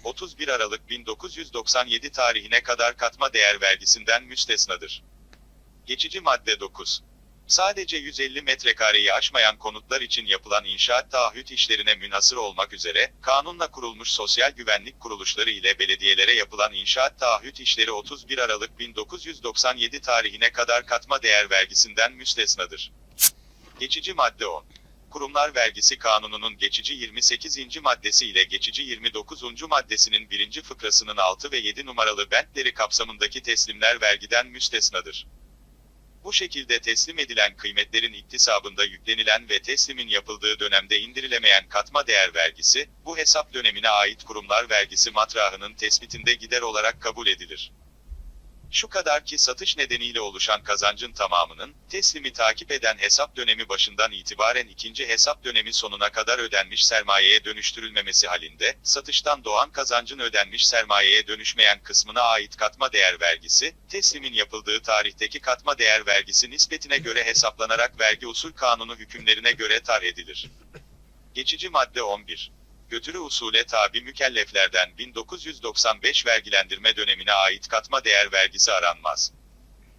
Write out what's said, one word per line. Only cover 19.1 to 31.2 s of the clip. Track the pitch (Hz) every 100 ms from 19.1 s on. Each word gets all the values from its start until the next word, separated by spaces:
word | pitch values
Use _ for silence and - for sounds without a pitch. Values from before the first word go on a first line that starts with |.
| 175 160
yüz | 156
doksan | 120 - 127 127
yedi | 117 139
tarihine | - 117 104 104 117
kadar | - 120 120 120
katma | 120 - 135
değer | 117 104 101
vergisinden | 98 95 - 110 107 117
müstesnadır. | 127 127 120 104 - 87 78 - - _ - - - - _ - -
Geçici | 131 156 185
madde | 170 120 - 104
on. | 78 - - - - -
Kurumlar | 151 139 143 151 131
Vergisi | 110 107 - 135
Kanunu'nun | 113 107 107 107 110 101
geçici | 107 - 127
yirmi | 139 113 113
sekizinci | - 120 156 139 123 156
maddesi | 139 117 107 - 117
ile | 95
geçici | 101 98 - 139
yirmi | 135 113 117
dokuzuncu | 110 104 160 123 117 156
maddesinin | 143 - 107 110 107 107
birinci | 101 104 117
fıkrasının | - - 110 - 107
altı | 101